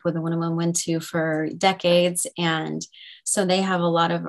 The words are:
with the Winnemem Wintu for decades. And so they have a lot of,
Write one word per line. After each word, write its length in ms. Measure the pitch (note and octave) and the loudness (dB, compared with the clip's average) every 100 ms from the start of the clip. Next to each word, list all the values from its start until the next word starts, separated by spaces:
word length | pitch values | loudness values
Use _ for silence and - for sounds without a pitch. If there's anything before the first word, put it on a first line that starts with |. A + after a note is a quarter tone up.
| F3 | -2
with 80 | |
the 60 | E3 | -2
Winnemem 360 | E3 E3 E3+ E3 | -2 -2 0 0
Wintu 460 | F3 E3+ - D#3+ | 0 0 -2 -4
for 480 | E3 E3+ D#3+ D#3 D#3 E3+ | -2 -2 0 -2 -4 0
decades. 720 | F#3+ F#3 F3 F3 F3 F3 - - | 0 2 2 4 4 0 -6 -2
And 480 | E3+ D#3+ D#3+ D#3 - - - - | -2 -2 -4 -6 -10 -16 -20 -12
so 200 | - - | -4 0
they 180 | F#3 F#3 | 2 2
have 200 | F#3+ F3 | 2 0
a 60 | F3 | 2
lot 240 | E3 E3 | 2 2
of, 160 | E3+ | 0